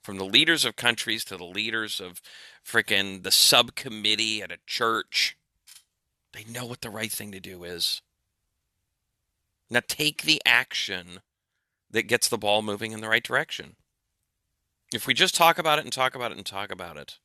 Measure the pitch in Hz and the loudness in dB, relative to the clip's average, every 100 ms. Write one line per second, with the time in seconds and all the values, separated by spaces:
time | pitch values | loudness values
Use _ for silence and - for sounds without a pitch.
0 | - 95 95 123 160 160 131 - 120 117 | -10 -8 4 4 6 4 0 0 -2 0
1 | - 110 - 92 87 92 110 113 107 - | -4 -6 -6 -10 -8 -6 -4 -4 -6 -8
2 | 92 90 - - - - - 113 - 98 | -10 -14 -20 -20 -20 -20 0 0 2 0
3 | 98 95 90 - - 120 120 - 131 107 | 0 -4 2 4 8 6 4 -2 -10 -4
4 | 104 107 110 107 90 87 - - 117 110 | -2 0 0 -4 -8 -14 -8 0 0 0
5 | - - - - _ _ - - _ _ | -2 -2 -2 -4 _ _ -20 -20 _ _
6 | _ _ _ - 110 120 120 123 - 143 | _ _ _ -20 -14 -12 -10 -10 -10 -6
7 | 117 - 104 95 95 92 87 87 - - | -6 -6 -10 -12 -12 -12 -10 -2 -2 -2
8 | _ _ _ _ _ _ _ _ _ _ | _ _ _ _ _ _ _ _ _ _
9 | _ _ _ _ _ _ _ 120 - - | _ _ _ _ _ _ _ -2 0 -2
10 | 151 - - 156 - 120 127 - - 95 | 0 0 0 2 6 4 4 -4 -4 -6
11 | 87 92 _ _ _ _ _ _ _ 110 | -8 -18 _ _ _ _ _ _ _ -2
12 | 110 120 - 113 104 104 107 101 110 110 | 2 2 2 0 2 2 2 -4 -6 -8
13 | 110 113 - 123 160 - 73 _ _ _ | 0 0 2 -2 -2 -10 -12 _ _ _
14 | _ _ _ _ _ _ _ _ _ 120 | _ _ _ _ _ _ _ _ _ -6
15 | - - 185 - 170 165 165 151 - - | -2 2 2 6 6 6 2 2 0 0
16 | 127 127 120 87 95 98 101 92 87 73 | 0 0 -6 -6 -10 -8 -8 -10 -12 -14
17 | 71 - | -16 -20